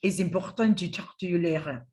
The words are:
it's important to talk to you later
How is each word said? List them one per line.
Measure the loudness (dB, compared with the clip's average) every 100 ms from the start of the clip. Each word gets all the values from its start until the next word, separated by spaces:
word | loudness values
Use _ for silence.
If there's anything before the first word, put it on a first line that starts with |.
it's | 0 0
important | 0 0 -4 0 4 4
to | 0
talk | -8 -12 -10
to | -2
you | 0
later | 2 0 -2 -8 -12